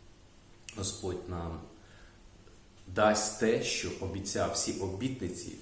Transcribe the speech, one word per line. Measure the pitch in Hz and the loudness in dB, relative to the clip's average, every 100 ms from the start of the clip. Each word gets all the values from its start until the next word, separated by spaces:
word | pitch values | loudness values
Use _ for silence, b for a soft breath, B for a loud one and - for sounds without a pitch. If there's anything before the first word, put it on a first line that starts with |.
| - - - - - - - - | -20 -20 -20 -20 -20 -18 -14 0
Господь | 92 - 95 90 - | 0 2 -2 -4 -4
нам | 90 82 80 - B B B B B - - - - - - - 92 | -4 -4 -6 -12 B B B B B -20 -20 -20 -20 -20 -20 -8 4
дасть | 107 107 - - | 6 6 4 4
те, | 113 120 | 2 4
що | - - 87 - | 2 -2 -2 -4
обіцяв, | 92 90 - 107 87 | -6 -4 -2 0 2
всі | - - 90 | 2 0 0
обітниці, | 95 95 127 131 90 - - - | -4 -2 -4 -4 -4 -4 -8 -8